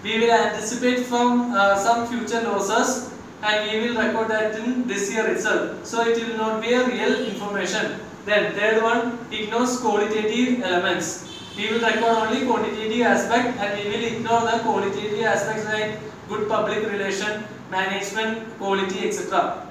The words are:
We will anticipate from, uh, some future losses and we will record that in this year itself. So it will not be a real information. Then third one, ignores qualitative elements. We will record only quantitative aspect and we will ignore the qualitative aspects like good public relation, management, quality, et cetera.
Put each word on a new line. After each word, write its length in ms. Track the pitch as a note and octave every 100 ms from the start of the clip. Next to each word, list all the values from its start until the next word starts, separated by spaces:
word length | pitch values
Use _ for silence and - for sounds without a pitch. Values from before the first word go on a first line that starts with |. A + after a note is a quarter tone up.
We 160 | G3+ A3
will 120 | A#3
anticipate 720 | A#3 G#3+ G#3 G#3+ B3 B3 B3 B3
from, 480 | B3 B3 A#3+ A#3+
uh, 220 | G3+ G3 G3
some 320 | A3+ A#3 A#3
future 340 | A#3+ - A#3
losses 720 | A3 G3+ - A3+ B3+ - - - - -
and 260 | G#3+ G#3+ G#3
we 120 | G#3+
will 200 | A#3+ A#3+
record 280 | G#3+ G3+ A3
that 260 | G#3+ A3 A3
in 320 | A#3+ B3+ G3
this 240 | G3 G3
year 160 | A3 G#3+
itself. 580 | - - F3+ - - -
So 220 | A#3 A#3
it 80 | A#3 A#3
will 120 | A3
not 240 | A3 A3
be 100 | A3+
a 140 | B3 B3+
real 380 | - A3 B3 A#3
information. 760 | G3+ G3+ G3 F3+ G#3+ G3+ - - -
Then 300 | G3+ G#3 -
third 280 | F3+ G#3 A3
one, 360 | A3 B3 B3 A#3+ -
ignores 500 | G#3+ G#3+ A#3 B3+ -
qualitative 840 | A3 G#3 G#3+ G#3+ G#3+ A#3+ B3 -
elements. 640 | F#3 F3 F#3 E3+ - - - - - -
We 160 | A3
will 80 | A#3
record 220 | A3+ -
only 420 | A#3 A3+ - B3 A#3+
quantitative 600 | G#3+ G#3 - A3 A#3+ A3+
aspect 520 | G3 - A#3+ B3 -
and 180 | G3+ G3+
we 120 | G3+
will 140 | A3 A#3
ignore 360 | G#3 A3 A#3
the 180 | A3+ A3+
qualitative 680 | A#3 G3 G3 G3 G#3+ G#3+ A3+
aspects 400 | G3+ G#3 A3 G#3+
like 340 | G#3+ G#3+ A3 - - -
good 180 | G#3 G#3
public 420 | G#3+ G3+ G#3 G#3
relation, 540 | G3+ G3 G3 G#3+ G#3+ - - -
management, 880 | F#3+ F#3+ G3 G3 A3 A3 A3+ - -
quality, 500 | G3 G3 F#3+ - A3
et 20 |
cetera. 560 | - F3 - - - -